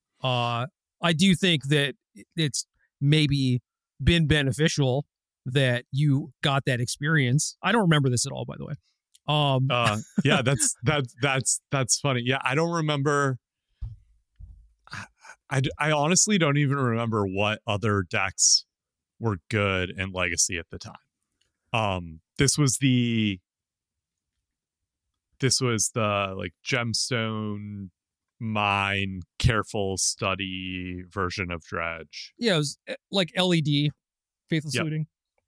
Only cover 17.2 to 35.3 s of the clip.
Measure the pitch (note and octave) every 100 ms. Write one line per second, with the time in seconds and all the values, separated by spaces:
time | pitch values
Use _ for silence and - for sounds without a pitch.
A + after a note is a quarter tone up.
17.2 | G2 F#2+ G#2 G#2+ - G2+ A2 G2+ F2+ A2
18.2 | G2 - - - - _ _ _ _ _
19.2 | A2+ F#2+ - A2 G2+ F#2 F#2 F#2 F#2+ F#2
20.2 | F2+ E2+ - F2 E2 - G2 E2 _ _
21.2 | _ _ _ _ _ A#2 G#2 F#2 E2+ D#2+
22.2 | _ - C#3 - C#3+ - C#3 B2+ A#2+ A2+
23.2 | G#2+ F#2 _ _ _ _ _ _ _ _
24.2 | _ _ _ _ _ _ _ _ _ _
25.2 | _ _ C3 - B2+ A2 - A#2+ G#2+ G2+
26.2 | G2 F#2+ F#2 - - B2+ A#2 G#2+ - A#2+
27.2 | A2+ A2 G#2+ G#2 G#2 G2+ F#2+ - _ _
28.2 | _ _ A2+ G#2+ G#2 G2+ G2 G2 G2 F#2+
29.2 | - _ - A2+ G2 A2 G2 F#2 - -
30.2 | G2+ F#2+ F#2+ F#2 F#2 F#2 F#2 F2+ F2+ G2+
31.2 | F#2 G#2 F2+ E2+ - F2+ E2+ E2 E2 -
32.2 | - - A3+ E3 C#3+ - - - _ G3
33.2 | E3+ - F#3 E3+ D3 C#3+ D3 - _ _
34.2 | _ _ _ D#3+ D3+ B2+ D#3 D#3 D#3 _
35.2 | _